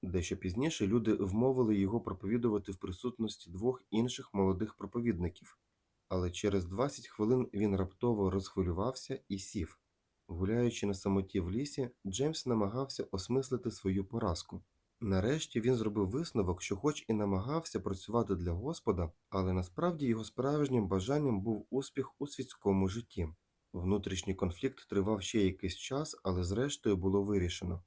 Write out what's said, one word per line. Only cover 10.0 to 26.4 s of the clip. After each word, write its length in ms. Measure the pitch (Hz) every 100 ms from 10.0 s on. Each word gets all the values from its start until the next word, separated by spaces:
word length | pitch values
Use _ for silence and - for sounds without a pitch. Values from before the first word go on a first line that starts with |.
| _ _ _
Гуляючи 560 | 87 95 117 120 117 101
на 60 |
самоті 460 | 98 101 98 92 101
в 120 | 85
лісі, 380 | 104 143 - 123 - 98
Джеймс 400 | 98 143 156 127
намагався 600 | 113 101 120 135 - -
осмислити 600 | 95 - 127 131 120 120
свою 340 | - 95 95 98
поразку. 580 | 117 110 85 - 95 - _ _ _
Нарешті 600 | 110 95 104 156 151 123
він 140 | 113 127
зробив 340 | 107 104 95
висновок, 520 | 120 170 117 90 87
що 160 | - 98
хоч 280 | 147 147 -
і 60 |
намагався 680 | 110 104 95 113 160 - 104
працювати 560 | 95 95 - 113 104 90
для 160 | 87
Господа, 600 | 85 123 170 - 90 82 - _
але 240 | 98 92
насправді 520 | 92 90 - 175 165 139
його 180 | 113
справжнім 640 | 110 - 131 151 143 127 98
бажанням 540 | 95 95 147 147 107
був 260 | 104 107 -
успіх 520 | 127 139 - - _
у 60 | 143
світському 600 | - - - 101 95 95
житті. 420 | 107 117 - 82 82 _ _ _
Внутрішній 640 | 92 90 101 101 92 - 92
конфлікт 520 | 92 87 131 - -
тривав 320 | 101 98 107
ще 220 | 95 117
якийсь 320 | 98 92 92 -
час, 400 | - 135 151 -
але 200 | 95 92